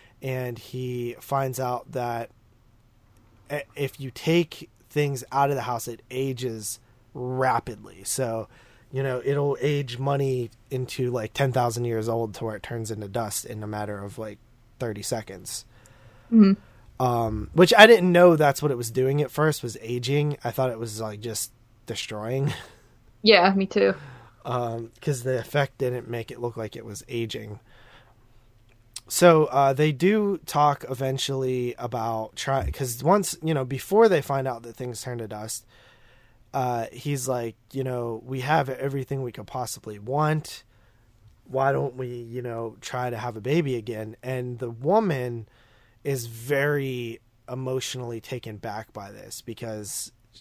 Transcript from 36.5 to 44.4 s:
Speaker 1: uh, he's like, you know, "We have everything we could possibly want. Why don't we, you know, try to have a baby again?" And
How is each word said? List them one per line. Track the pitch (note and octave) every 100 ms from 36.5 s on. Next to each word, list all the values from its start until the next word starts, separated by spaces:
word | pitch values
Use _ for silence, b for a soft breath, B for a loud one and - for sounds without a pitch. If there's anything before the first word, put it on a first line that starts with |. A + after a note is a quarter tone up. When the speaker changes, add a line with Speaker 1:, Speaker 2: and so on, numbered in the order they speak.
Speaker 1:
uh, | C3+ B2+ A#2+ A2+
he's | A#2+ C#3+ C#3 C3
like, | B2 A#2 A2 _
you | C3+
know, | C3 B2 A#2 A2+ B2
"We | C3+
have | B2+ D#3 C#3
everything | B2+ C3+ C#3 B2+ C#3
we | B2+
could | A2 G#2
possibly | B2+ A#2+ - - G#2
want. | G#2 C#3+ D3+ D#3 - - - _ _ _ _ _ - _ -
Why | C3 C3+
don't | C#3 C3+ B2+
we, | B2+
you | A#2+ A#2 B2
know, | A#2+ A2+ A2+ -
try | - B2+ B2
to | A#2
have | B2 A2
a |
baby | A2+ D#3+ D3 A#2+
again?" | G#2+ A2 G#2+ A2
And | B2+ C3